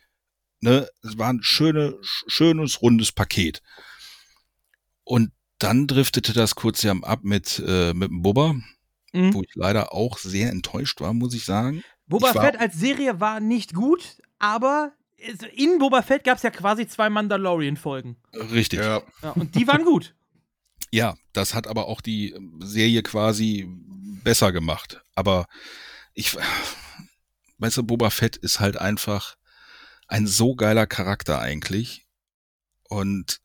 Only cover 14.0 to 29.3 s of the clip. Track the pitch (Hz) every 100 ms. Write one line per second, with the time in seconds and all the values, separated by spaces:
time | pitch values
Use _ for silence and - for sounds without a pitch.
14 | - - _ _ 208 220 254 294 294 -
15 | _ _ 220 214 226 220 285 359 269 254
16 | - 269 - 254 233 - 190 214 233 -
17 | 214 214 208 196 190 175 143 147 151 135
18 | 123 120 _ - 110 117 110 - 107 110
19 | - _ 156 175 165 208 240 294 330 254
20 | - _ _ _ _ _ _ _ - 110
21 | 113 90 _ - 95 113 110 113 - 104
22 | - 110 104 95 95 80 95 104 113 117
23 | 107 107 107 107 110 104 92 90 - -
24 | 101 98 - 113 101 90 80 78 - -
25 | _ - 98 95 87 - - - - -
26 | - - 110 - - - - - - -
27 | - _ _ _ _ _ 110 - 117 117
28 | 113 - 113 - - - 101 95 95 104
29 | - 101 -